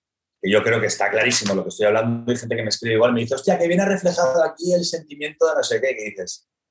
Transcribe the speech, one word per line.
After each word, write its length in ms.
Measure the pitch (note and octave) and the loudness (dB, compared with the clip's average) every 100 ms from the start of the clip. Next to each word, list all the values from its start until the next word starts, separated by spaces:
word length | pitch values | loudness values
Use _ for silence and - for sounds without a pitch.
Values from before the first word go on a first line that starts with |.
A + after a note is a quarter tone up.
| _ _ _ _ | _ _ _ _
que 80 | F#2+ | 0
yo 140 | G#2 | 2
creo 160 | A2+ A2+ | 4 2
que 80 | G#2+ | 0
está 220 | - G2+ | 0 0
clarísimo 420 | G#2+ A#2 A#2+ G#2 | 2 2 0 0
lo 100 | F#2+ | -2
que 60 | F#2 | -4
estoy 180 | - G#2 | 0 2
hablando, 440 | A2 A#2 A#2 A#2 | 2 0 -2 -2
y 60 | B2 | -4
gente 180 | A#2 A#2 | -4 -6
que 60 | |
me 60 | A2 | -4
escribe 260 | - A2+ A2 | -4 0 2
igual, 180 | A#2+ | 2
me 80 | A#2 | 2
dice, 140 | A#2 C3 | -2 -2
"Hostia, 220 | - F3+ | 0 2
que 80 | E3+ | 2
viene 180 | F3+ G3 | 2 0
reflejado 580 | F#3+ F3+ F3 F3 E3+ | 0 0 0 2 2
aquí 300 | D#3+ - F3 | 0 -2 0
el 120 | F3 E3+ | 0 0
sentimiento 640 | E3 D3+ C#3+ D3+ - D#3+ | -6 -10 -12 -12 0 2
de 80 | D3 | 2
no 80 | |
sé 180 | B2 A2+ | 0 0
qué", 140 | C3 G#2+ | -2 -4
que 80 | G#2+ | -8
dices, 420 | G2 F2+ - _ _ _ | -10 -12 -14 _ _ _